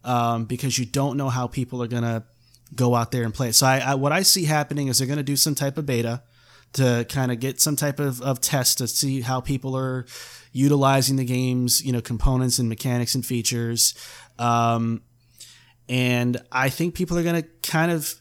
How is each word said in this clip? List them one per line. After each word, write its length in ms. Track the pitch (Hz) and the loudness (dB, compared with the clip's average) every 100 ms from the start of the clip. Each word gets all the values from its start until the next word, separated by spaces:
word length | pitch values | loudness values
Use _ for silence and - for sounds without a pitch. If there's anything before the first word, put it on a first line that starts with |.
um, 400 | 120 123 117 117 110 | -2 0 0 -2 -4
because 320 | 120 135 123 | -4 -4 -2
you 60 | 117 | -2
don't 300 | 139 139 135 | -2 -2 -2
know 120 | 135 | -2
how 180 | 123 123 | -2 -4
people 360 | - 123 127 | -4 -6 -6
are 40 | 120 | -4
gonna 360 | 120 117 113 - _ _ _ _ | -2 -2 -4 -8 _ _ _ _
go 200 | - 123 120 | 0 2 2
out 160 | 117 | 0
there 100 | 127 | -2
and 100 | 117 | -4
play 160 | 104 123 | -2 2
it. 40 | |
So 120 | 110 135 | 4 4
I, 120 | 131 | 4
I, 160 | 127 | 2
what 160 | 139 139 | 0 2
I 100 | 165 | 2
see 220 | 190 196 | 2 2
happening 440 | 156 156 143 147 139 | 2 0 0 -2 0
is 100 | 113 | 0
they're 80 | 127 | 0
gonna 160 | 147 | -2
do 140 | 139 143 | -2 0
some 180 | - | 0
type 240 | 143 139 135 | 0 -2 -4
of 80 | 143 | -2
beta 360 | 123 117 120 _ _ _ - _ | -2 -2 -4 _ _ _ -20 _
to 340 | - 131 120 117 | 0 2 2 0
kinda 280 | 143 127 120 | -2 -2 -2
get 240 | 131 123 | -4 0
some 160 | 156 143 | 0 2
type 240 | 151 139 | -2 -2
of, 200 | 143 123 | -4 -2
of 200 | 131 127 | -4 -2
test 380 | - 143 123 - | 0 0 2 0
to 100 | 120 | -2
see 320 | - 143 135 | -2 -2 -2
how 200 | 120 131 | -2 -4
people 360 | 123 135 131 131 | -2 -4 -2 -4
are 280 | 131 127 120 - - - - | -2 -4 -8 -14 -18 -20 -12
utilizing 640 | 123 139 147 135 135 131 135 | 0 4 6 6 4 4 0
the 80 | |
game's, 600 | 123 127 127 127 123 - | 0 0 2 0 2 0
you 80 | 147 | 0
know, 80 | 123 | -2
components 580 | 113 117 - 131 127 123 | -2 2 4 4 2 2
and 100 | 120 | 0
mechanics 460 | 113 135 123 120 | -2 -2 0 0
and 100 | 135 | -2
features. 680 | 120 123 110 120 117 117 - - - - - - | -2 -2 -2 -2 -2 0 0 0 -18 -20 -20 -4
Um, 640 | 120 117 117 117 117 113 _ _ _ _ - - _ _ - | 0 2 2 2 0 -2 _ _ _ _ -20 -20 _ _ -4
and 540 | 127 123 123 120 123 - | 0 2 2 0 -2 -4
I 180 | 127 135 | 0 0
think 260 | - 170 | 0 -4
people 220 | 165 180 170 | -2 -2 0
are 40 | |
gonna 220 | 170 170 160 _ | 0 0 -4 _
kind 300 | - 160 165 | -2 0 2
of 220 | 170 147 - | 0 -4 -10